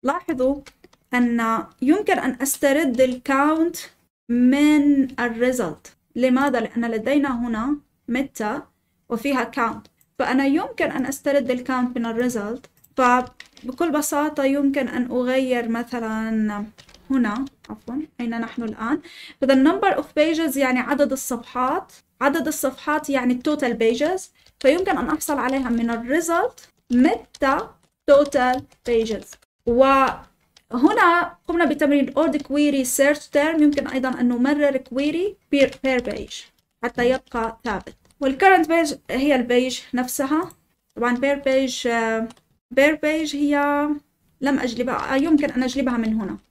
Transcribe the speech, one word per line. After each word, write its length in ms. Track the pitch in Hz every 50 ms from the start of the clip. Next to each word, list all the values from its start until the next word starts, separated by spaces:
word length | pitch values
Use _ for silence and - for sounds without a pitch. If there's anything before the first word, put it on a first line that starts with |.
لاحظوا 580 | - 247 294 359 - - 320 247 254 262 277 294 - - _ _ _ - _ _ _ _ -
أن 500 | 247 240 240 233 233 226 226 226 220 - - _ _
يمكن 360 | - 254 320 403 415 415 381 -
أن 180 | - 262 254 -
أسترد 580 | 269 277 - - - 277 269 294 330 269 240 233
الكاونت 760 | 262 254 247 247 _ - 277 269 285 302 311 320 330 339 339 - - - _ _ _ _ _ _ _ -
من 800 | 240 240 247 247 262 285 294 302 302 302 285 294 285 269 262 254 - -
الريزلت. 760 | 240 240 226 226 240 254 254 247 214 165 151 - _ - _ _ _ _ _
لماذا؟ 440 | 233 247 262 247 262 277 190 254 240
لأن 300 | 226 220 - 233 233 233
لدينا 560 | 226 220 214 247 277 294 277 277 254 233 240
هنا 300 | 240 226 214 226 269 294 294 _ _ _ _ _ -
ميتا 580 | 233 254 277 269 _ - 220 208 233 311 - _ _ _ _ _ _ _ _ _
وفيها 360 | 240 220 - 277 277 254 240
كاونت، 420 | 240 - - 233 226 - 214 - - _ _ _ _ _ _
فأنا 280 | 262 - 247 262 269
يمكن 440 | 277 269 330 415 539 480 - - -
أن 160 | - - 254
أسترد 440 | 269 277 - _ 294 277 285 247 247
الكاونت 480 | 254 247 247 - 262 254 247 247 247 247
من 80 | 233
الريزلت. 600 | 233 226 226 247 247 240 226 202 208 233 269 - - _ _ _ _ _
فبكل 920 | - 254 247 247 254 247 - _ _ - _ _ - - 233 262 - 339 339
بساطة 540 | 277 302 294 - 320 285 294 302 302 294 269
يمكن 440 | 269 277 285 277 277 269 285 262 233
أن 220 | - 247 247 -
أغير 580 | - 247 247 247 254 262 269 254 254 240 233 226
مثلا 960 | 226 233 240 240 - 240 226 220 220 220 220 226 226 220 214 214 208 208 208 214 _ _ - - - _ _ _
هنا، 340 | 269 262 240 214 208 240 269 277 _ _ _ -
عفوا، 320 | 214 214 _ - 240 277 311 - _ _
أين 200 | 240 233 233 233
نحن 220 | 226 226 - -
الآن؟ 380 | 233 220 214 - 220 226 285 - - - - - - - - _
فإذا 240 | - 247 269 262 262
number 340 | 311 359 392 - 392 - -
of 60 | -
pages 520 | - _ 302 302 320 330 311 330 311 262
يعني 220 | 269 269 254 254 254
عدد 340 | 247 233 285 269 285 226
الصفحات، 800 | 269 269 - - 254 233 240 - - 247 254 254 294 370 - _ - - _ _ _ _
عدد 260 | 240 285 285 330 254
الصفحات 640 | 311 302 - - 262 262 - - - 294 302 302 -
يعني 300 | 277 269 240 247 247 247 - 311
total 240 | 302 294 285 240 233 233
pages، 400 | 233 226 240 247 285 320 370 381 - - _ _ _ _ _ _
فيمكن 380 | - 262 294 349 381 392 359 -
أن 100 | 247 -
أحصل 300 | 294 311 - - 294 269
عليها 300 | 233 254 269 269 262 240
من 220 | 233 233 233 233
الريزلت 760 | 233 226 240 240 277 339 330 330 339 339 415 508 - - - _ _ _ _ _
متى 680 | 240 240 254 330 427 - - _ _ - 294 269 277 320 440 - - _ _ _ _ _ _ -
total 500 | 285 277 294 285 - 277 247 254 254 277 277 - - _ _ -
pages. 360 | 240 226 226 220 220 190 - - - _ _ _ _ _ _
وهنا 1700 | - 233 247 262 262 277 269 - - - - - _ _ _ _ _ _ _ _ _ 226 247 247 339 440 480 403 339 339 349 349 - - _ _ -
قمنا 160 | 330 339 339
بتمرين 460 | 277 294 294 302 277 285 285 269 -
odd 260 | - - 320 320 -
query 500 | 302 - - 269 294 294 294 277 277 262
search 360 | 247 - - 277 277 302 302 - - -
term، 260 | 294 285 311 330 320
يمكن 240 | 302 294 285 277 262
أيضا 340 | - - 262 254 262 240 -
أن 80 | 247 240
نمرر 500 | 247 233 247 269 294 294 294 285 269 262
query 800 | 254 - 233 262 285 294 311 330 359 415 403 _ _ _ -
per, 120 | 277 269 262
per 320 | - - - 269 262 247
page 340 | 247 208 208 220 - - - - - - _ _ _ _ _ _
حتى 280 | - 240 247 - 240 240
يبقى 480 | 262 269 _ _ - 233 226 226 226 _ _
ثابت. 300 | 240 208 185 - - - _ _ _ _ _ 285
والcurrent 420 | 262 269 269 392 381 381 359 320
page 280 | 302 330 339 330 294 269 - _ -
هي 240 | - 247 269 294 277
البيج 460 | 247 233 226 240 247 254 254 247 - - - -
نفسها. 560 | 247 254 247 - - 277 269 294 311 370 359 - _ _ _ _ _ _ _ _
طبعا 200 | 214 233 240 247
per 220 | 247 269 277 285 277
page، 480 | 285 269 262 262 269 254 247 - -
آه، 420 | 240 233 233 226 226 226 226 226 226 - _ _ _ _ _ _ _ - -
per 140 | 277 294 311
page 400 | 294 - 302 311 320 320 294 294
هي 540 | 285 294 285 294 285 285 285 285 285 294 294 294 294 _ _ _ _ _ _ _ _
لم 180 | - 277 269 -
أجلبها، 560 | - 254 240 233 247 254 - - - - 269
آه، 20 |
يمكن 340 | 269 277 330 320 285 294 277
أن 120 | - 247
أجلبها 340 | 254 254 254 269 277 254 240
من 180 | 233 226 220 220
هنا 220 | 220 208 180 - 196 _ _